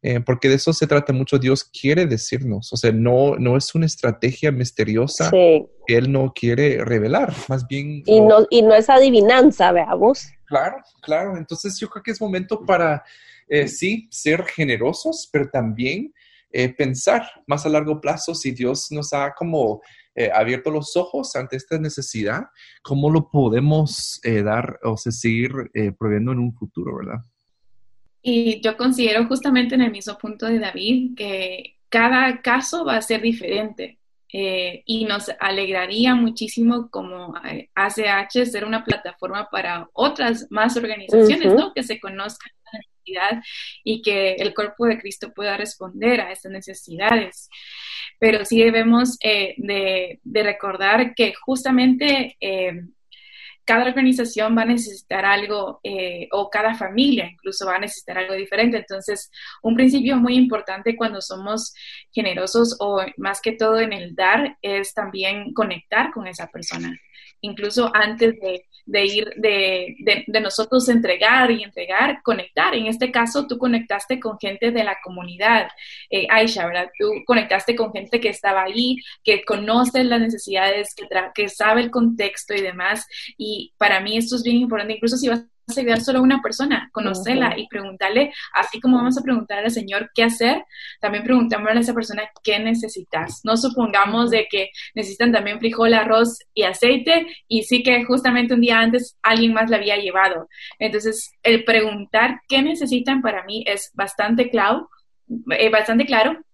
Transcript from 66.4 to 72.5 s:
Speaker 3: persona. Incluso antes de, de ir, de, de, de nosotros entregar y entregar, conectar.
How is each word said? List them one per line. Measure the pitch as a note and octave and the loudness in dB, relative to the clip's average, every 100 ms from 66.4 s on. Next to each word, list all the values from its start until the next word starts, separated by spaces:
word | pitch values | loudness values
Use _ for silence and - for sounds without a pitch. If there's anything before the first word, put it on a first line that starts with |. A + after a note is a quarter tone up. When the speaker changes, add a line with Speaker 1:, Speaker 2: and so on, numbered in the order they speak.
| E3+ | -16
Speaker 3:
persona. | E3 E3+ E3+ E3+ E3+ _ - - _ | -14 -12 -10 -10 -12 _ -20 -20 _
Incluso | G#3 G3+ G#3 A3 A#3 | -14 -8 -4 -2 0
antes | A3 G#3+ A3+ A3+ A3+ | 2 0 2 0 2
de, | F#3+ F3+ _ _ - | -6 -8 _ _ -4
de | G3+ | 0
ir, | G3 G#3 - - | 0 0 -4 -2
de, | A3 G3+ F#3+ F#3 F3+ - | 0 2 0 -2 -6 -6
de, | G#3+ G3+ - | -2 -2 0
de | G#3+ | -2
nosotros | G#3+ - A3 B3+ B3 | -2 -4 0 2 4
entregar | A#3 A3 F3 G#3+ B3+ B3+ | 2 2 2 4 4 4
y | A3+ | 2
entregar, | G#3 - F3 F#3+ C4+ C#4 | -2 -12 -4 0 0 -2
conectar. | - A3 F3+ | -4 -4 -4